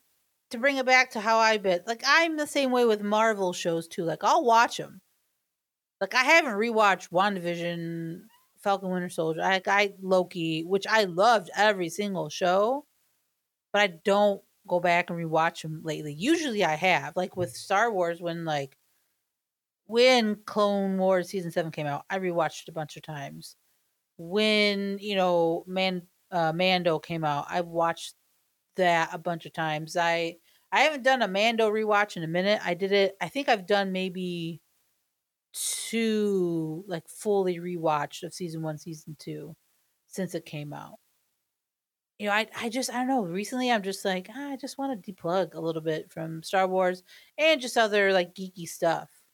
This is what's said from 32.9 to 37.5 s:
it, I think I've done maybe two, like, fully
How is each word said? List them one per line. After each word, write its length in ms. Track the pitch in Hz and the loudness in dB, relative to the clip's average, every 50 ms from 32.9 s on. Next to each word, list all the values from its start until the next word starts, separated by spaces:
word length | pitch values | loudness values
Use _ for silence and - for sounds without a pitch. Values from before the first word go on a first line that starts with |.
| 202 | 2
it, 240 | 202 196 190 190 - | 4 2 2 0 -4
I 80 | 180 170 | -8 -8
think 200 | - 269 285 - | -6 -4 0 0
I've 180 | 247 202 180 | 0 0 0
done 260 | 175 208 202 196 190 185 | 0 0 0 0 0 -2
maybe 680 | 185 185 185 175 185 185 180 175 170 165 165 170 147 _ _ _ _ _ _ _ _ _ _ _ _ _ _ _ _ _ _ - | -4 -4 -4 -6 -6 -6 -6 -6 -6 -6 -8 -8 -10 _ _ _ _ _ _ _ _ _ _ _ _ _ _ _ _ _ _ -12
two, 1300 | - - - - - - - 220 226 226 220 214 214 208 208 196 190 180 175 170 165 160 156 156 165 196 208 | -8 -6 -6 -6 -6 -6 -4 -2 0 2 2 2 2 2 2 2 2 2 2 0 -2 -2 -4 -6 -8 -8 -8
like, 200 | 180 160 - - | -8 -8 -8 -12
fully 500 | - - - 220 202 196 185 185 | -18 -6 -2 0 2 2 2 0